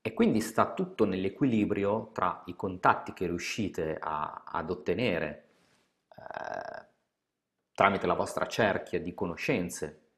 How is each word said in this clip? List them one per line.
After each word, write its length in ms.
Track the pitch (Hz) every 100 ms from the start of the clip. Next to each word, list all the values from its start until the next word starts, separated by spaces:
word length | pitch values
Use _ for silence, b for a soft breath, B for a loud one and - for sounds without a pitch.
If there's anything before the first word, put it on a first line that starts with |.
E 120 | -
quindi 280 | - 233 117
sta 320 | - - 104
tutto 320 | - 185 - 104
nell'equilibrio 1040 | 95 95 - 143 113 101 101 101 107 113
tra 300 | - 90 87 -
i 80 |
contatti 580 | 87 98 90 - - -
che 120 | - 87
riuscite 720 | 87 - - 98 - 80 78
a, 460 | - 76 76 -
ad 240 | - 78 80
ottenere, 800 | 90 - 90 120 85 78 73 _ b b b b _ _
eh, 720 | - - 50 - - 50 50 - _ _ _ _ _ _ _ _
tramite 340 | - 98 98 90
la 80 |
vostra 320 | 85 98 - 92
cerchia 540 | - 110 92 - 87
di 140 | 80
conoscenze. 880 | - 92 82 - 127 87 - 78 - _